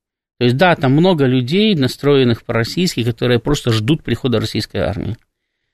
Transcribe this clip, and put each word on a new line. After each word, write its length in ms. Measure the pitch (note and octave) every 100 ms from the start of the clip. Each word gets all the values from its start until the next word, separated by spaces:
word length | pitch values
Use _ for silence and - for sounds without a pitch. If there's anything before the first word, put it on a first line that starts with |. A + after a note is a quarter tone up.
| _ _ _ _
То 60 | B2
есть, 120 | C3
да, 180 | F3+ D#3+
там 160 | C3
много 340 | C#3+ F#3 E3 C3
людей, 500 | B2+ B2 F#3 A3 F3
настроенных 680 | B2+ - C#3 C#3 B2 A#2
по-российски, 600 | - A2+ A2+ - F3+ -
которые 360 | A#2+ A#2 B2 A#2+
просто 320 | C#3 D3 B2
ждут 320 | A2 G#2+ D#3+
прихода 360 | - A#2 C3 A2
российской 380 | A2 A2 - G#2
армии. 380 | F#2 G2+ - A2+ _ _ _ _ _